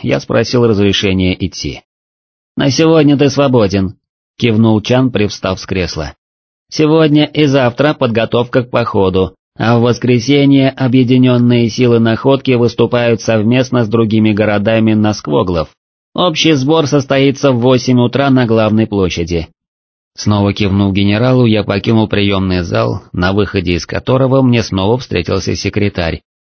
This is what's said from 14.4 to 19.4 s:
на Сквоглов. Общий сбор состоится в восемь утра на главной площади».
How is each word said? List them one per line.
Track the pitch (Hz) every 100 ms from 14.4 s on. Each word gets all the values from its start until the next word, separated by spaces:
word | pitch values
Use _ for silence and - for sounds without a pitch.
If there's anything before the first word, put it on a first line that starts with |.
| 107 104 104 113 110
на | 107 107
Сквоглов. | 104 - 143 92 87 76 _ _ _ _
Общий | - 180 156 160
сбор | 147 131 160 143
состоится | 147 127 139 139 - 143
в | 123
восемь | 123 127 127 123
утра | 120 127 139
на | 131 117
главной | 113 107 107 107
площади». | 101 92 85 85 85